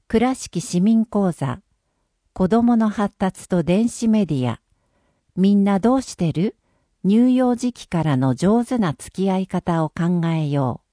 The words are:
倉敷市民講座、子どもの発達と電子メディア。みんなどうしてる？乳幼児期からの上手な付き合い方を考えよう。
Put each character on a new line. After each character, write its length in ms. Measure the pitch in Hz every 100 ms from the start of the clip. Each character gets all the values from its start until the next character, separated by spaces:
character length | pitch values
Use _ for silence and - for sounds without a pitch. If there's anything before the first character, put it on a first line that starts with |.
| _
倉 280 | 226 247
敷 260 | 262 - 175
市 200 | - 175
民 240 | 196 226
講 260 | 220 208 190
座、 320 | - 135 127 _ _ _ _ _ _ _
子 160 | - 185
ど 160 | 226
も 120 | 233 240
の 120 | 220
発 280 | 202 202 -
達 320 | 190 - -
と 140 | 180
電 260 | 160 185 233
子 200 | - 233
メ 180 | 214 180
デ 80 |
ィ 160 | 143 123
ア。 100 | 110 _ _ _ _ _ _ _ -
み 180 | 190
ん 80 | 202
な 160 | 196 196
ど 160 | 226
う 80 | 262
し 140 | - -
て 160 | 170
る？ 240 | 147 208 - _ _ _ _ 185
乳 260 | 214 254
幼 220 | 254 254
児 180 | 233 247
期 140 | - -
か 160 | 175
ら 140 | 160 131
の 180 | 131
上 300 | 123 185 226
手 120 | 233 254
な 160 | 185
付 180 | 131 -
き 200 | - 190
合 80 | 190
い 80 | 190
方 380 | 180 - 165
を 40 | 156
考 320 | - 170 180 165
え 220 | 165 151
よ 340 | 143 131 -
う。 20 | _